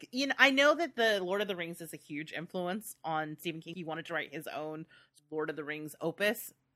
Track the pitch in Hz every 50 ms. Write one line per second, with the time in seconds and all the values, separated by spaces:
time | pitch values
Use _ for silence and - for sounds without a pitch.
0 | - - 240 254 285 269 262 - 254 277 269 269 285 294 302 294 339 277 - 240
1 | 226 226 208 196 185 180 196 202 208 190 190 175 170 165 170 - 202 196 170 147
2 | - - 151 143 160 - - 151 165 - - 185 180 175 190 220 - - - _
3 | - 160 160 156 156 151 156 - - 175 156 165 - 170 165 180 165 160 156 160
4 | 156 - 170 151 139 - 135 160 - - - 139 156 156 156 160 165 - - -
5 | _ _ _ _ _ - 156 156 151 156 147 156 147 147 151 151 151 151 - -
6 | - 170 160 - 202 208 - - - - - _ _ _ _